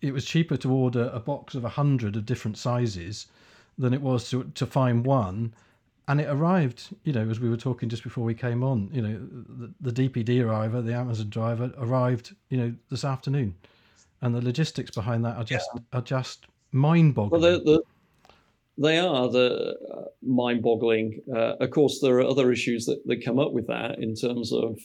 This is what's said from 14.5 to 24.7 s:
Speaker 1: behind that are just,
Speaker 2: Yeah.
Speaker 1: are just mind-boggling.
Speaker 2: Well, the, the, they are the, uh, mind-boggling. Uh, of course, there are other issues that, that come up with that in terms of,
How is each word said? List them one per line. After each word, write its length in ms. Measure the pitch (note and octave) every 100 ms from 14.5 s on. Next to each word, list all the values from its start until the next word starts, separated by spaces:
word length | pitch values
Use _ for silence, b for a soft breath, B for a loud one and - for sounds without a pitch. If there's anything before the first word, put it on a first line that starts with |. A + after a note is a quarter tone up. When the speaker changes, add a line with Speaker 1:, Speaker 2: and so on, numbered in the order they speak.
| B2 D#3+ - -
Speaker 1:
behind 340 | - G2+ A2+ A#2
that 120 | A#2
are 60 |
just, 260 | A2+ E3 -
Speaker 2:
Yeah. 80 | A#2+ -
Speaker 1:
are 80 | B2+
just 460 | - C3 B2+ - - _ _
mind-boggling. 680 | C3 D3 E3+ D#3 B2 C#3+ E3
Speaker 2:
Well, 180 | E3+ F3
the, 40 |
the, 180 | D3+ D#3+ - _ _ _ b b b _ _ -
they 220 | D3 D#3+
are 300 | F3+ C3+ B2
the, 480 | B2 B2 - - - -
uh, 140 | - - -
mind-boggling. 1000 | B2 B2 B2 A#2+ A#2 A2+ A#2 A2 A2 G#2+ -
Uh, 220 | A#2 A2+ -
of 120 | B2+
course, 300 | D#3 C3+ -
there 160 | C3+ B2
are 80 | B2+
other 260 | C3+ B2+
issues 340 | A#2+ - A#2 A2+
that, 160 | B2 C3
that 160 | B2
come 160 | A#2+ B2
up 120 | C#3+
with 140 | B2 A2
that 320 | A#2 A2+ -
in 140 | A2+ A2
terms 360 | A#2+ A#2+ A2
of, 240 | A#2+ A2+